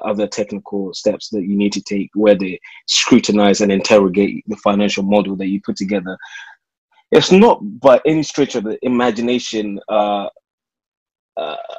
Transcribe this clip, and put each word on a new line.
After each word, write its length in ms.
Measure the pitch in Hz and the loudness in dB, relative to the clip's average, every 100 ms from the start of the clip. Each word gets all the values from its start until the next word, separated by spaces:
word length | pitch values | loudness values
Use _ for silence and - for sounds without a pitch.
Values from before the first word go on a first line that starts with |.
other 220 | 107 104 104 | -6 -4 -4
technical 680 | - 104 101 - 101 92 - | -6 -8 -8 -8 -8 -8 -4
steps 340 | 107 98 - | -4 -4 -6
that 140 | 107 | -6
you 120 | 92 101 | -2 0
need 180 | 101 | 0
to 80 | 101 | -2
take 260 | - 101 92 101 | -6 -6 -6 0
where 200 | 107 95 | 2 2
they 240 | 95 87 - - - | 0 -10 -16 -16 -6
scrutinize 760 | - - 120 - 104 101 95 | -4 2 2 4 2 2 2
and 100 | 104 | 0
interrogate 720 | 98 - 107 95 92 101 - - | 0 4 4 4 2 0 -2 -10
the 100 | 110 | -4
financial 460 | 104 101 104 - | -2 0 0 -2
model 320 | 98 104 95 95 | 0 0 0 -4
that 140 | 95 | -4
you 120 | 98 | -6
put 140 | - 104 | -6 -8
together. 420 | 98 101 90 92 - - - - _ _ _ _ _ | -4 -4 -6 -12 -16 -20 -20 -20 _ _ _ _ _
It's 200 | 156 139 | 2 6
not 280 | 185 226 - 104 117 | 6 6 4 -4 0
by 220 | 139 120 156 | 4 6 4
any 180 | 160 | 0
stretch 320 | 143 - 135 123 | -2 -2 -2 -2
of 80 | |
the 140 | 107 107 | -6 -6
imagination, 960 | 127 120 120 107 120 123 - 113 107 101 - | -2 0 0 -2 -2 -4 -4 -6 -6 -8 -4
uh, 380 | 107 104 101 98 - _ _ _ _ _ _ _ _ _ - | -2 0 -2 -6 -12 _ _ _ _ _ _ _ _ _ -10
uh, 180 | 80 76 - | -8 -10 -14